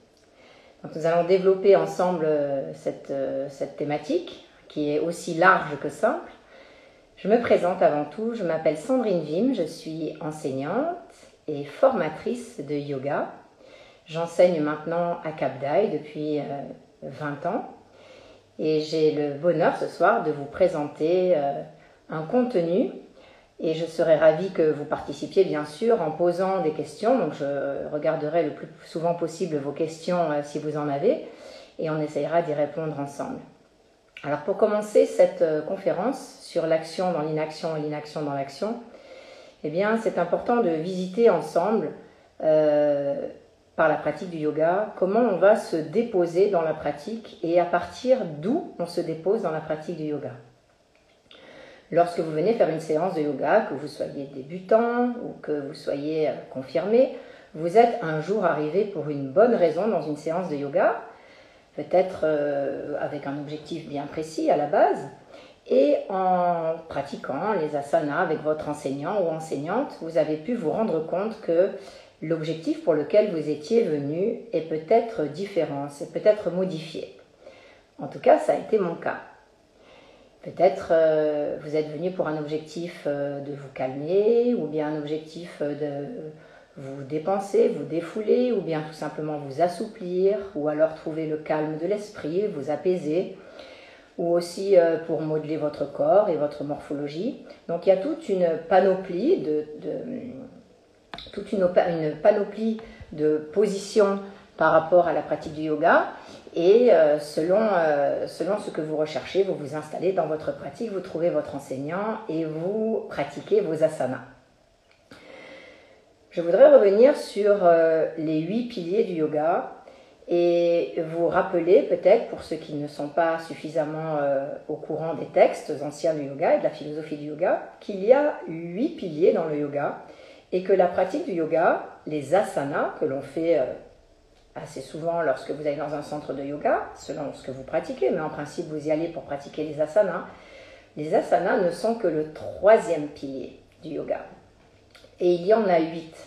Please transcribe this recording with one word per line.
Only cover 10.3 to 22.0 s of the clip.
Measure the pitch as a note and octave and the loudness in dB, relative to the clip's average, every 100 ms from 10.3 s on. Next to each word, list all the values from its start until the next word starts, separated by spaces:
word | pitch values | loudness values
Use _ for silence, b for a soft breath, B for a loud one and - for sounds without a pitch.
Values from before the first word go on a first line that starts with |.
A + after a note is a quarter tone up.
| D#3 D3 C3 C#3+ G#3+ E4 F4 - B B _ - | -6 -6 -4 -2 -2 -2 -6 -12 B B _ -10
et | C#3+ | -8
formatrice | C#3+ - C4 A3+ D#3 D#3 G#3+ A#3+ - - | -8 2 4 4 -2 -4 -6 -6 -8 -12
de | C#3+ | -6
yoga. | D3 C#3 C3+ C#3 F3 - - - _ B B B B - | -6 -4 -6 -4 -4 -4 -10 -20 _ B B B B -10
J'enseigne | D#3+ E3+ - F3+ E3 | -6 0 4 6 6
maintenant | D3 D3+ D#3+ E3+ F3 E3+ | 0 -2 -2 -2 -2 -4
à | D#3+ | -6
Cap | D3+ C3+ B2+ | -4 -4 -4
Dai | C#3 E3+ A3 | 0 2 2
depuis, | D3 - D#3 D3+ D3 | -2 -6 -6 -4 -4
euh, | - C#3 - - - _ | -4 -8 -10 -16 -20 _
vingt | D3 C3+ D3 D3 | -16 -8 -8 -6
ans | F3 B3 - - _ B B B B B _ - | -4 -4 -6 -16 _ B B B B B _ -4
et | D#3 D#3 | 0 0
j'ai | D3+ D#3+ D#3 | 0 2 2
le | D3 D3 | 2 -2
bonheur | C#3 F3 D#3 G#3+ - | 0 2 4 2 0
ce | - | -6
soir | - F3 A3+ | 2 4 4
de | D#3 | 0
vous | C#3+ C3+ | -4 -8
présenter, | - F3+ D#3+ D3 - D#3 F#3 F#3 D#3 | 0 2 2 -6 -2 0 2 4 2
euh, | C#3 D3 D#3+ B B B | 2 -4 -8 B B B